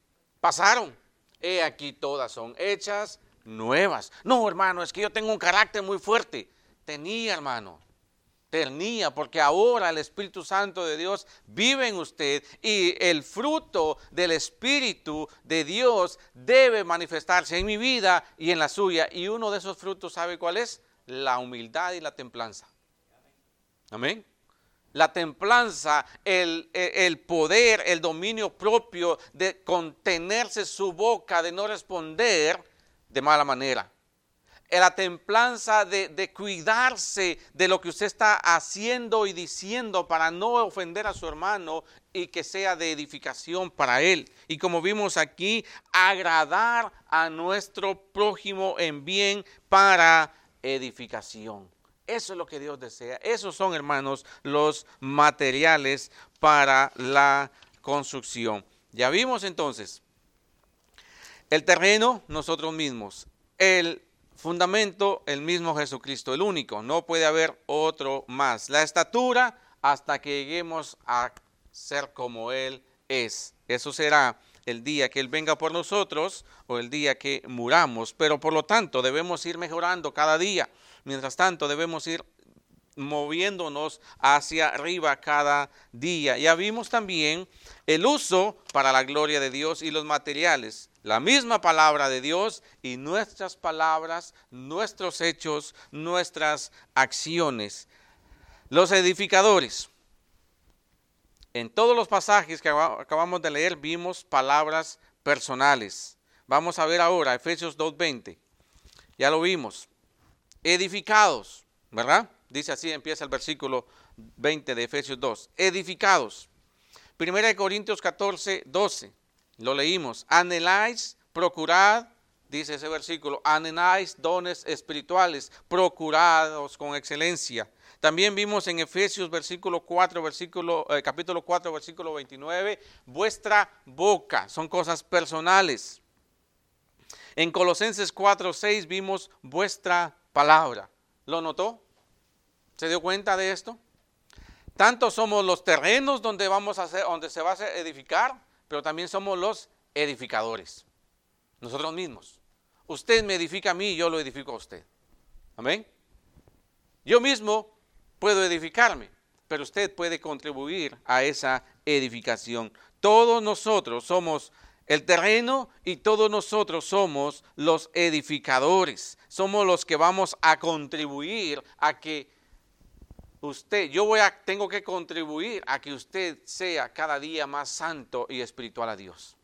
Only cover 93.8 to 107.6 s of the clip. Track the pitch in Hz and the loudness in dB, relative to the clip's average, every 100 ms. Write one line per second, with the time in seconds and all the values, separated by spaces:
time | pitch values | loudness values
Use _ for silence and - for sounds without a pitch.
93.8 | 160 160 160 170 - _ _ 127 131 170 | 2 2 -2 -8 -10 _ _ -18 -10 -6
94.8 | 214 - 180 - 165 156 160 151 - - | -6 -4 -8 -2 -2 -2 -4 -6 -8 -20
95.8 | - 147 165 180 170 156 156 147 - _ | -18 -10 -4 -2 -2 -2 -2 -2 -6 _
96.8 | _ 131 131 - 156 170 156 117 101 - | _ 2 2 0 -4 0 0 -2 -8 -12
97.8 | - _ _ _ _ _ _ _ - 147 | -20 _ _ _ _ _ _ _ 0 4
98.8 | 180 190 180 185 202 190 214 190 123 - | 6 6 4 0 2 6 6 6 2 -6
99.8 | - _ _ _ _ _ _ _ _ _ | -12 _ _ _ _ _ _ _ _ _
100.8 | _ _ _ _ _ _ _ 120 117 202 | _ _ _ _ _ _ _ -10 -4 2
101.8 | 233 233 196 196 - 208 156 160 160 147 | 4 4 2 0 4 4 2 -4 0 2
102.8 | 160 - - 156 175 180 160 147 175 156 | 0 -2 -4 -2 -2 -2 -4 0 -2 -2
103.8 | 151 170 175 175 - 139 131 147 156 160 | -6 -6 -6 -10 -2 0 4 2 2 -2
104.8 | 160 - _ _ 143 139 - 131 139 135 | -6 -12 _ _ -2 -2 -2 2 4 4
105.8 | 101 - - _ _ _ - 139 170 170 | 0 -12 -16 _ _ _ 0 0 0 -2
106.8 | 160 170 170 180 139 123 160 165 | 0 4 4 4 2 0 -2 -4